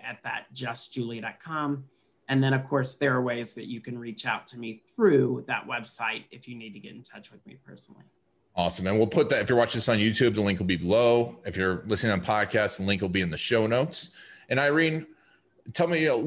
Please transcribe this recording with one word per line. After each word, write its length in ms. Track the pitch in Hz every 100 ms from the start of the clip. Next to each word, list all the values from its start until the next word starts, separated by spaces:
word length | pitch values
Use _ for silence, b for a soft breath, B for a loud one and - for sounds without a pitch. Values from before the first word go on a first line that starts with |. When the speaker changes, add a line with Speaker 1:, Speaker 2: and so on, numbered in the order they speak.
Speaker 1:
at 180 | 120 117
that 200 | 120 107 -
just 400 | 131 123 117 -
julia 300 | 131 117 117
dot 180 | 110 -
com. 440 | 165 156 143 143 135 _ _ _ -
And 160 | 135
then, 80 | 135
of 100 | 135 135
course, 280 | 139 131 -
there 180 | 139
are 80 | 127
ways 320 | 123 120 113
that 120 | - 110
you 140 | 117
can 180 | 123 120
reach 280 | 117 107 123
out 200 | 110 -
to 100 | 120
me 240 | 117 110 _
through 500 | - 208 139 123 123 -
that 180 | 117 -
website 580 | 123 110 - 110 113 -
if 160 | 123 123
you 80 |
need 180 | 120 113
to 60 | 101 -
get 60 |
in 100 | 117
touch 300 | 120 104 -
with 120 | - -
me 100 | 131
personally. 400 | 139 - - - - _ _ _ _
Speaker 2:
Awesome. 320 | - 85 - 92
And 100 | 107
we'll 160 | 110 170
put 120 | 147
that, 100 | 120
if 60 | 104
you're 100 | 123
watching 200 | 120 120
this 100 | 117
on 100 | 110
YouTube, 360 | 107 110 123
the 80 | 107
link 160 | 101 92
will 80 | 90
be 100 | 87
below. 640 | 87 110 120 120 120 - 104
If 100 | 90
you're 260 | 95 87 107
listening 260 | 104 113
on 80 | 95
podcast, 560 | 87 107 104 113 101 -
the 80 |
link 160 | 95 98
will 160 | 95 95
be 20 |
in 80 | 90
the 120 | 78 -
show 160 | 117 110
notes. 480 | 120 160 - - B B B B
And 100 | 123
Irene, 460 | 143 151 160 160 160 b b b b _ -
tell 160 | - 170
me 180 | 165 156
a 100 | 120